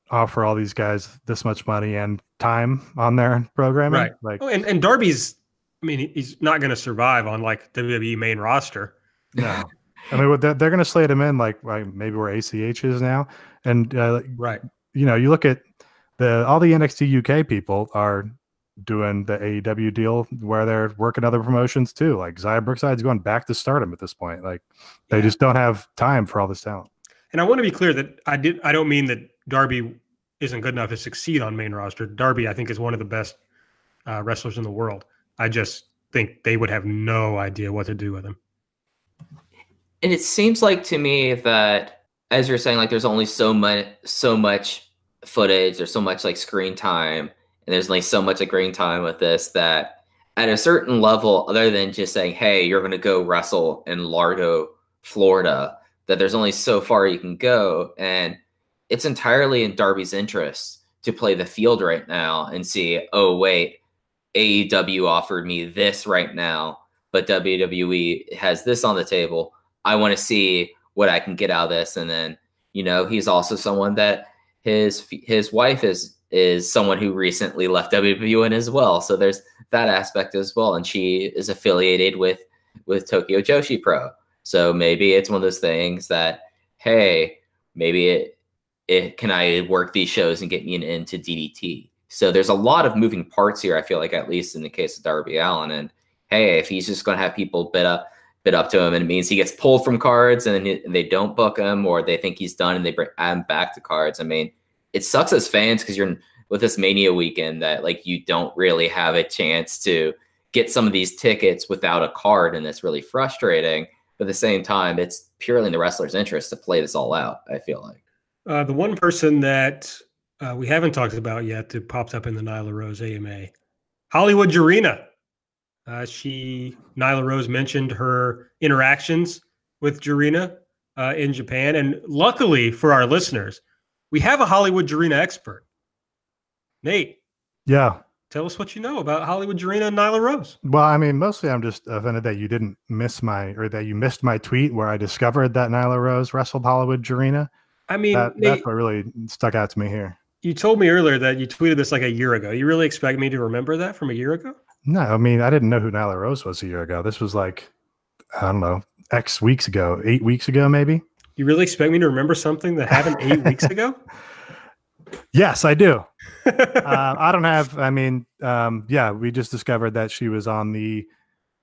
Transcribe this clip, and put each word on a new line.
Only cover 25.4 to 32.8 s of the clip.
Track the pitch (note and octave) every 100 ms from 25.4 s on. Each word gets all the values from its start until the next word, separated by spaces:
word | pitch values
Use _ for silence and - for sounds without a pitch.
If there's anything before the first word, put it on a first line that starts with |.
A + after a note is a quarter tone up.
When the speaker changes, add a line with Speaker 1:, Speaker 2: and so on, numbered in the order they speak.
| C3+ B2+
Speaker 1:
have | A#2+ G#2 - -
time | B2 C3+ G2+
for | G#2
all | G2
this | F#2
talent. | G#2+ G2+ E2 _ - _ _
Speaker 2:
And | D#3+
I | F#3
wanna | C4
be | G#3+
clear | - F3
that | C3+ C#3 - -
I | C#3+
did, | D3+ E3+
I | D#3
don't | D#3 D3+
mean | C#3+ C3+
that | A#2 - _ C#3+
Darby | C3+ C3+ B2 A#2 - _ _ _ -
isn't | C#3 A#2+
good | B2+
enough | B2 G#2
to | A2
succeed | A2+ - - D3+
on | A2 A2
main | G#2+
roster. | G2+ G2+ - A2
Darby, | G#2 C3 A#2+ A2
I |
think, | G2+ A#2
is |
one | A2